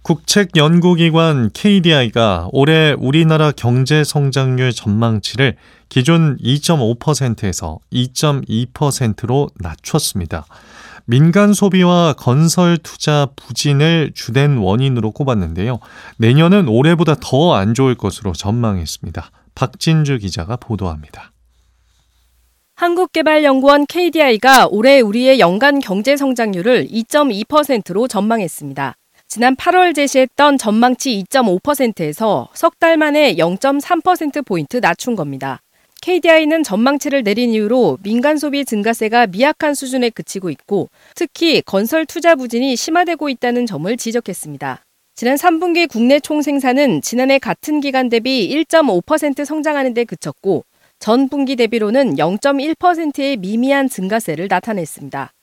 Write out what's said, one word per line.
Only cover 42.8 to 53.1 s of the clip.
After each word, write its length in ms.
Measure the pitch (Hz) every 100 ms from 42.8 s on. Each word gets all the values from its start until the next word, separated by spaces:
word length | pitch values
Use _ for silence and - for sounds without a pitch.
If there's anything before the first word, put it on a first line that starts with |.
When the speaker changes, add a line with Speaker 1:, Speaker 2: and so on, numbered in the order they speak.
| - 320 359 330 302
Speaker 2:
있다는 380 | 254 240 240 240
점을 280 | 165 170
지적했습니다. 840 | 240 226 233 220 180 151 143 139 127 _ _ _
지난 220 | - 233 277
삼 220 | 359 330
분기 280 | 349 339 339
국내 340 | 214 240 294
총생산은 840 | - 302 294 277 262 254 285 156
지난해 360 | - 233 262 269
같은 420 | 233 175 - 302
기간 280 | 285 262 254
대비 360 | 233 240 262
일점오 580 | 196 285 320 320 285 180
퍼센트 420 | - 302 294 269
성장하는 480 | 285 311 302 285 262
데 120 | 233
그쳤고, 600 | 240 175 - - 196 156 - _ _ _
전 280 | - 240 269
분기 280 | 285 269 262
대비로는 600 | 226 233 214 247 262 139
영점일 600 | 160 202 277 277 294 320
퍼센트의 600 | 359 330 320